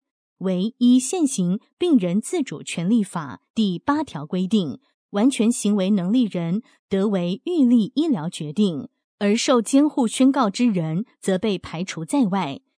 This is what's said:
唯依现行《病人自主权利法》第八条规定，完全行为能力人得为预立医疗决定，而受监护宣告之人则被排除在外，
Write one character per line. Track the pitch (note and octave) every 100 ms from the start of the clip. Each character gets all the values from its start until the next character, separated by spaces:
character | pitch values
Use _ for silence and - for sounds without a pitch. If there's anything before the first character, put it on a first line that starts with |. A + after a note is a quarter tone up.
| _ _ _ _
唯 | F#3 F3+ A3 -
依 | B3 B3+
现 | - F#4 C#4+
行 | - F3 G3 - _
《病 | F4+ B3+
人 | F3+ G3
自 | - F4+
主 | B3+ D3
权 | - - E3+
利 | A#3
法》 | F#3+ F3 C#3 F2+ _ -
第 | G3+ E3+
八 | - D4
条 | D4 D#3 D3+
规 | F3+ F#3
定， | A3 D#3 - _ _ _
完 | G3+ B3+
全 | - A3+
行 | A#3 G#3 G3+
为 | F#3+
能 | G#3 F3
力 | B3+
人 | A3 F3+ E3 G3+ - _ _
得 | G3 G#3
为 | G3 F3 F#3+ E4+
预 | F4
立 | A#3+ A#3+ F#3+ -
医 | E4
疗 | G3 D#3+
决 | - D3+
定， | D#3 G3+ D3 - _ _ _
而 | G3+
受 | A#3 - B3
监 | G3+ C4+ D4
护 | D4 A3+
宣 | - C4
告 | C#4 G#3+
之 | - B3
人 | F3+ D#3+ E3 - _
则 | - F#3
被 | A3 F#3
排 | - D#3+ F#3
除 | -
在 | E3 C#4+ G#3
外， | F#3+ D3+ C#3 - _